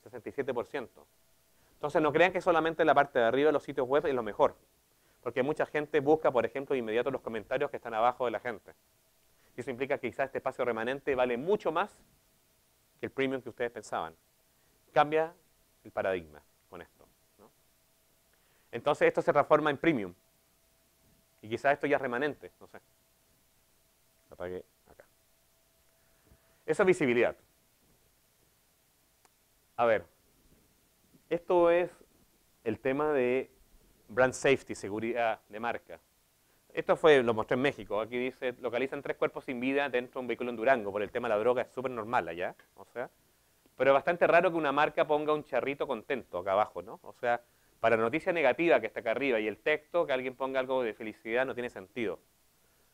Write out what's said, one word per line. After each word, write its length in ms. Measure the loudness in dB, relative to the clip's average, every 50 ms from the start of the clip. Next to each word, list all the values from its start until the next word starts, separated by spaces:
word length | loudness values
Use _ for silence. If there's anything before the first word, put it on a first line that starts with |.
sesenta 260 | -20 -20 -18 -14 -14 -10
y 40 |
siete 200 | -8 -6 -6 -4
por 140 | -4 -4 -6
ciento. 400 | -6 -8 -10 -10 -12 _ -20 -20 _ _ _ _ _ _ _ _ _ _ _ _ _ _
Entonces 280 | _ -6 -2 2 2
no 100 | 2 4
crean 200 | 4 4 4 4
que 100 | 2 0
solamente 420 | 2 2 4 4 2 0 0 2 4
la 120 | 4 6
parte 240 | 4 4 2 2 2
de 60 | 2
arriba 240 | 4 4 4 4 4
de 40 | 2
los 80 | 2
sitios 260 | -2 -4 -4 -4 0 2
web 160 | 2 2 2 2
es 80 | 0
lo 80 | -2 -4
mejor. 320 | -4 0 2 2 2 2 _ _ _ _ _ _ _ _ _ _ _ _ _
Porque 220 | -10 -6 -2 -2 -2
mucha 240 | 0 -2 -2 -4 -4
gente 320 | -4 -4 -4 -2 0 0
busca, 320 | 4 4 4 4 4 2
por 120 | 2 2 0
ejemplo, 300 | 0 -2 -6 -6 -4 -2
de 60 | -2
inmediato 320 | -2 -2 -2 -2 -2 -2
los 100 | -4 -6
comentarios 480 | -6 -8 -8 -8 -8 -6 -4 -4 -4 -4
que 80 | -8 -10
están 160 | -10 -6 -2
abajo 320 | 0 2 2 2 0 -2
de 60 | -2
la 80 | -4 -4
gente. 340 | -6 -8 -10 -10 -14 -20 -20 _ _ _ _ _ _ _ _ _ _ _ _ _ _ _ _
Y 60 | -12
eso 80 | -10 -8
implica 280 | -8 -6 -4 -4 -4 -4
que 120 | -6 -6
quizás 160 | -6 -4 -6
este 140 | -6 -6 -6
espacio 260 | -6 -6 -6 -4 -4
remanente 480 | -4 -4 -4 -4 -6 -6 -6 -4 -2 0
vale 240 | 0 0 0 -2 -2
mucho 340 | -2 -2 -2 -2 -2 -2
más 320 | -2 -2 -2 -4 -6 _ _ _ _ _ _ _ _ _ _ _ _ _ _ _ _ _ _ _ _ _
que 60 | -12
el 60 | -8
premium 300 | -4 -2 -2 -2 -2 -4
que 80 | -8 -10
ustedes 220 | -10 -6 -6 -6
pensaban. 440 | -8 -10 -12 -8 -6 -6 -6 -6 -10 _ _ _ _ _ _ _ _ _ _ _ _ _ _ _
Cambia 420 | 2 2 2 4 2 0 0 -2 -6 _ _ _ _ _ _ _ _ _ -20
el 80 | -12
paradigma 500 | -6 -4 -2 -2 -2 -4 -6 -10 -18 -20 -20 _ _ _ _ _
con 120 | -20 -20
esto, 240 | -20 -20 _ _ -20 _ _ _ _ _ _ _
¿no? 120 | -20 -20 _ _ _ _ _ _ _ _ _ _ _ _ _ _ _ _ _ _ _ _ _ _ _ _
Entonces 360 | -12 -4 -2 -2 2 4 4 2
esto 140 | 2 2
se 100 | 2 2
transforma 380 | 4 2 4 6 4 4 4 2
en 80 | -2 0
premium. 360 | 2 2 2 2 -2 -6 -10 _ _ _ _ _ _ _ _ _ _ _ _ _ _ _ _ _ _ _ _ _ _ _ _ _
Y 80 | -10 -8
quizás 240 | -6 0 2 2 2
esto 120 | 2 0
ya 120 | 0 0 0
es 40 |
remanente, 500 | -2 -2 -4 -2 -2 -4 -4 -8 -14 -20 _ _
no 80 | -20 -20
sé. 120 | -20 -20 _ _ _ _ _ _ _ _ _ _ _ _ _ _ _ _ _ _ _ _ _ _ _ _ _ _ _ _ _ -20
Apague 340 | -16 -12 -12 -10 -10 -12 -14 _ _ _ _ _
acá. 160 | -20 -20 -20 _ _ _ _ _ _ _ _ _ _ _ _ _ _ _ _ _ _ _ _ _ _ _ _ _ _ _ _ _ _ _ _
Esa 180 | -2 0 2 4
es 40 | 4
visibilidad. 480 | 4 4 4 2 4 4 2 2 0 -4 _ _ _ _ _ _ _ _ _ _ _ _ _ _ _ _ _ _ _ _ _ _ _ _ _ _ _ _ _ _ _ _ _ _ _ _ _ _ _ _ _ _ _ _ _ _ _
A 100 | 0 2
ver, 200 | 2 2 2 0 -6 _ _ _ _ _ _ _ _ _ _ _ _ _ _ _ _ _ _ _ _ _ _ _ -6
esto 400 | -6 -4 -2 2 4 4 6 6
es 220 | 6 4 2 0 -4 -12 -20 _ _ _ _ _ _ _ _ _ _ _ -6
el 160 | -6 -6 -4
tema 320 | -2 -2 -2 0 0 0
de 380 | 0 2 2 2 0 -2 -4 -6 _ _ _ _ _ -20 _ _ _ _ _ -6
brand 260 | 0 2 2 2 2
safety, 420 | 2 2 2 2 2 0 -6 -12
seguridad 640 | -10 -8 -6 -6 -4 -4 -4 -2 0 0 0 -2 -4 _ _
de 100 | -12 -8
marca. 400 | -6 -6 -6 -6 -10 -16 -20 -20 _ _ _ _ _ _ _ _ _ _ _ _ _ _ -10
Esto 220 | -6 -2 -2 0 4
fue, 260 | 6 8 8 8 6
lo 100 | 4 2
mostré 220 | 0 0 -2 0
en 60 | 0
México. 400 | 0 0 -2 -4 -6 -6 -4 -4
Aquí 160 | -4 -4 -4 -4
dice, 360 | -4 -6 -6 -6 -6 -8 -6 -6
"Localizan 420 | -6 -6 -4 -4 -4 -4 -6 -8
tres 140 | -8 -8 -6
cuerpos 300 | -2 -4 -4 -4 -6 -10
sin 140 | -8 -6 -4
vida 280 | -2 -2 0 0 0 -2
dentro 300 | -2 -4 -4 -6 -8 -8
de 40 | -6
un 40 | -6
vehículo 220 | -6 -4 -4 -6
en 80 | -4 -2
Durango. 340 | 2 2 2 2 0 -4
Por 100 | -4 -4
el 80 | -6 -6
tema 180 | -6 -6 -4 -2
de 80 | -2
la 40 | 0
droga 220 | 2 2 0 0
es 100 | -2 -6
súper 200 | -6 -8 -8 -6
normal 360 | -6 -8 -6 -4 -2 -2 -2 -4
allá". 280 | -6 -6 -8 -8 -8 _ _ _ _
O 100 | -20 -20
sea, 240 | -16 -12 -12 -12 -12 _ _ _ _ _ _ _ _ _ _ _ _ _ 0
pero 140 | 4 4
es 20 | 4
bastante 340 | 4 4 0 0 2 2 4
raro 240 | 4 4 4 4
que 60 | 0 0
una 140 | -2 0
marca 360 | 2 2 2 2 2 0 0 0
ponga 260 | 0 0 0 0 -2
un 100 | -2 -4
charrito 440 | -4 -4 -4 -2 -4 -4 -6 -6 -6
contento 520 | -6 -6 -6 -6 -6 -6 -6 _ -8 -6
acá 120 | -2 0
abajo, 300 | 0 0 0 0 -4 -10
¿no? 180 | -12 -12 -14 -18 -18
O 100 | -20 -12
sea, 280 | _ -4 -2 -2 -2 -4 _ _ _ _ _ _ _
para 160 | 0 2 2
la 80 | 4 2
noticia 280 | 0 -2 -2 -2 -2 0
negativa 460 | 2 2 2 2 2 4 4 4 4
que 80 | 2 0
está 120 | -8 -6
acá 120 | -4 -4
arriba 280 | -2 -2 0 0 0 0
y 80 | 0 -2
el 100 | -6 -4
texto, 480 | -2 -2 -2 -2 -4 _ -2 -2 0
que 80 | 0 -2
alguien 220 | -4 -4 -6 -8
ponga 240 | -6 -6 -4 -4 -4
algo 240 | -4 -2 -2 -2 -2
de 100 | -4 -6
felicidad 520 | -8 -10 -12 -12 -12 -8 -4 -2 -2 -2
no 80 | -2 -4
tiene 140 | -8 -8 -8
sentido. 500 | -10 -12 -16 -12 -8 -6 -6 -6 -6 -8 _ _ _ _ _ _ _ _ _ _ _ _ _ _